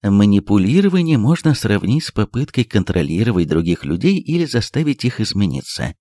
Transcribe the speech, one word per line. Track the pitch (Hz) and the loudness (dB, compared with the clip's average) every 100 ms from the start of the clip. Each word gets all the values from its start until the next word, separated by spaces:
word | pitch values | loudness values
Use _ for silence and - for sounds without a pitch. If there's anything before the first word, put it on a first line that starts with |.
Манипулирование | 101 101 104 101 - 101 95 165 202 180 165 139 | 2 4 4 4 2 2 4 2 2 0 2 2
можно | 110 170 156 135 | 2 2 2 0
сравнить | 110 101 - 139 | 0 0 0 -2
с | - | -2
попыткой | - 104 117 147 - 117 | -4 -4 -4 -4 -4 0
контролировать | 107 87 92 73 85 113 92 80 | 0 0 -2 -2 0 0 0 2
других | 78 85 82 69 | 0 0 -2 -2
людей | 85 143 196 | 0 0 0
или | - 170 | -2 -4
заставить | 156 120 - 160 151 135 123 | 0 -2 -2 -2 -2 -2 -4
их | - | -4
измениться | 110 98 98 67 - - 67 - | -4 -2 -2 -4 -10 -8 -10 -10